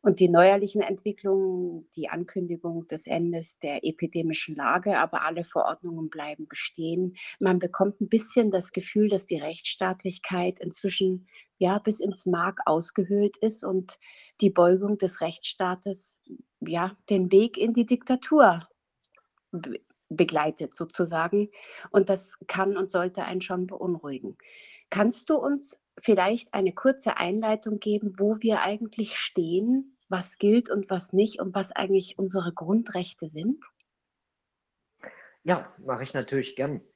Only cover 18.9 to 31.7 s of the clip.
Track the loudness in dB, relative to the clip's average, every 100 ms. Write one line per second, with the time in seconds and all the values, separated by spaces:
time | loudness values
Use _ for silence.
18.9 | _ _ _ _ _ _ -10 -10 -12 _
19.9 | _ _ 0 0 2 -2 -4 -12 -10 -12
20.9 | -4 -2 -2 0 0 0 -8 -20 -20 0
21.9 | 2 4 0 -4 -18 -8 -2 -2 -2 -2
22.9 | -2 -2 -4 -6 -6 -4 -6 -6 -6 -4
23.9 | -4 -6 -10 -10 -14 -20 -20 -20 -20 _
24.9 | 0 2 0 0 0 0 -4 -6 -18 _
25.9 | -6 2 4 4 0 -4 -2 -2 2 0
26.9 | 0 -2 -2 -2 0 0 -2 -2 -4 -2
27.9 | -2 -2 0 0 2 0 2 0 -2 -8
28.9 | -6 -6 -4 -4 -2 0 0 2 0 -2
29.9 | _ _ -6 -6 0 4 4 4 -4 -2
30.9 | -4 0 2 2 0 -4 -4 -4